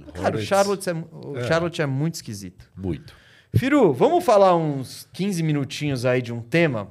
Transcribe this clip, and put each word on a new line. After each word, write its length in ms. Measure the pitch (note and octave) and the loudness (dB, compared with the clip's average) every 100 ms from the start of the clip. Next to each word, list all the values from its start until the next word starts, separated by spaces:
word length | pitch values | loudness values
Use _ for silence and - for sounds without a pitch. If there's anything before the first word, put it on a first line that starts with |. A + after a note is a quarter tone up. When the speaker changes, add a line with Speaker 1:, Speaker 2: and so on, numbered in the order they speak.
| D4 | -18
Speaker 1:
Cara, 60 | - | -6
o 60 | - | -4
Speaker 2:
Hornets 200 | D3 - | -2 0
Speaker 1:
Charlotte 420 | G3 G3+ G3 F#3 | 2 2 -2 -4
é 40 | |
mu-, 160 | E3 E3 | -6 -8
o 240 | D#3 C3+ C3+ | -14 -12 -6
Speaker 2:
É. 80 | A#2+ | -2
Speaker 1:
Charlotte 340 | E3 E3+ E3+ | 0 -2 -4
é 40 | D3 | -2
muito 280 | C3+ D#3+ | -2 -4
esquisito. 500 | E3 - G2+ F#2+ - - - | -6 -12 -12 -14 -18 -20 -8
Speaker 2:
Muito. 380 | F#2 D2+ - - _ _ _ | -6 -6 -10 -20 _ _ _
Speaker 1:
Firu, 400 | - C4 D4 G3 | 0 4 4 4
vamos 320 | B2+ A#3 F4 | 4 4 4
falar 300 | F4 G#3 F#3+ F3 | 4 6 6 4
uns 520 | D#3 C#3 B2 - - | 0 -4 -8 -16 -14
quinze 300 | - G3 E3+ | -6 -4 -2
minutinhos 640 | D#3+ D3 C#3 - D3 C3 | 0 0 -4 -6 -4 -2
aí 180 | B2 B2+ | 0 0
de 100 | A#2 | -2
um 80 | A#2+ | -8
tema? 480 | A#2 E3 E3 A#2 G2+ | -2 0 2 -2 -8